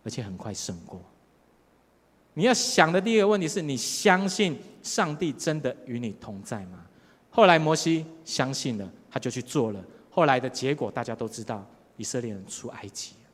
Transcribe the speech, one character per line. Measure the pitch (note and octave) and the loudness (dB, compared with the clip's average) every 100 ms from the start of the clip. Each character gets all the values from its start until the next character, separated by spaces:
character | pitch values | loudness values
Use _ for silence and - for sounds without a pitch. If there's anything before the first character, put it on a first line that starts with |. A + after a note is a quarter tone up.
而 | A2+ | -8
且 | A#2 | -8
很 | G#2+ F#2 | -8 -8
快 | A2 | -8
胜 | F#2+ - F2 F2 | -8 -8 -10 -12
过。 | F#2 F2+ _ _ _ _ _ _ _ _ _ _ _ _ | -18 -18 _ _ _ _ _ _ _ _ _ _ _ _
你 | - | 0
要 | G#3+ | 2
想 | A#3+ - - D#3+ | 4 2 6 6
的 | F3 | 6
第 | G3 | 4
一 | A3+ | 4
个 | G3+ | 4
问 | G#3 | 2
题 | F3+ | 0
是， | G3+ | -2
你 | D#3 C3 | -2 -4
相 | - - G3+ F#3 G3 | -4 0 4 4 4
信 | F#3 G3 C#3 - - | 0 0 -2 -10 -16
上 | - - F3+ D3 | -8 -2 0 0
帝 | F3 | -4
真 | C3+ - D#3 | -2 -4 -2
的 | C3+ B2 - | -4 -6 -8
与 | A#2+ | -6
你 | A#2+ F#2+ | -6 -8
同 | - G2 | -12 -14
在 | G2 A2+ F#2 | -8 -8 -10
吗？ | F2+ - _ _ _ _ | -16 -20 _ _ _ _
后 | - G3+ | 6 8
来 | E3 | 8
摩 | D#3 D#3+ | 6 2
西 | E3 E3 D#3 - - | 2 0 -2 -14 -10
相 | - C3 | -2 -2
信 | C3+ C#3 A2 | -2 -4 -4
了， | F#2+ - - | -8 -14 -8
他 | C3 | -6
就 | B2+ | -4
去 | B2+ | -6
做 | A#2 D#3+ A2+ | -2 0 0
了。 | G2 - - - | -4 -12 -20 -6
后 | - D#3 | 2 4
来 | C3 | 4
的 | B2+ | 2
结 | - B2+ | -4 -2
果 | D3 A2 | -2 -4
大 | A#2+ | -6
家 | A#2+ A2+ | -6 -6
都 | A2+ | -6
知 | - | -8
道， | G#2+ A2 G2 - _ - | -8 -10 -10 -20 _ -12
以 | |
色 | A2 B2+ | -6 -6
列 | A#2 | -6
人 | G2+ F#2 | -10 -12
出 | - A#2+ | -12 -12
埃 | - G2+ | -12 -14
及 | - - - _ | -12 -14 -16 _